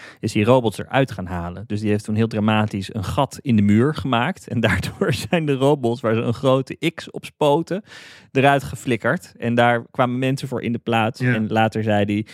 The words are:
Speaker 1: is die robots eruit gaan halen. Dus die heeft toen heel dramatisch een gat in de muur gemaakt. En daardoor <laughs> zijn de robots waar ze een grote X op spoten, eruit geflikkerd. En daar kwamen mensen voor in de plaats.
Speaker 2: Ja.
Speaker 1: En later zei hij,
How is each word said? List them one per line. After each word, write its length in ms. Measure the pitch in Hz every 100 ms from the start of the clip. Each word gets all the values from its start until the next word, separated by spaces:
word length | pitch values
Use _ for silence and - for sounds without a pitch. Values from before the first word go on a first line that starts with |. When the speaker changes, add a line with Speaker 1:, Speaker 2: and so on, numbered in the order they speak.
| - -
Speaker 1:
is 120 | 113
die 120 | 107
robots 340 | 104 131 113 -
eruit 340 | - - -
gaan 140 | - 90
halen. 380 | 90 85 90 101
Dus 120 | 104
die 100 | 104
heeft 160 | 104 -
toen 100 | 107
heel 120 | 113
dramatisch 680 | 113 107 107 107 98 95
een 100 | -
gat 360 | 92 87 135 -
in 140 | - 110
de 60 |
muur 340 | 101 104 131 151
gemaakt. 520 | 139 120 127 190 -
En 120 | -
daardoor 540 | 110 92 - - 190 117
<laughs> 60 | -
zijn 160 | 175 151
de 80 |
robots 480 | 135 135 151 120 120
waar 120 | 113
ze 80 | 110
een 100 | 120
grote 580 | 117 135 131 131 - 160 -
X 160 | -
op 140 | - -
spoten, 580 | - 147 147 - 180 - - - - -
eruit 320 | 135 135 143
geflikkerd. 720 | 139 - - 117 120 170 - -
En 180 | 120 120
daar 300 | 120 120 120
kwamen 280 | - 123 123
mensen 280 | 131 139 135
voor 140 | 123
in 100 | 107
de 80 | 117
plaats. 400 | - 113 110 -
Speaker 2:
Ja. 140 | 127
Speaker 1:
En 140 | 117 110
later 360 | 110 110 110
zei 220 | 110 104 104
hij, 200 | 104 107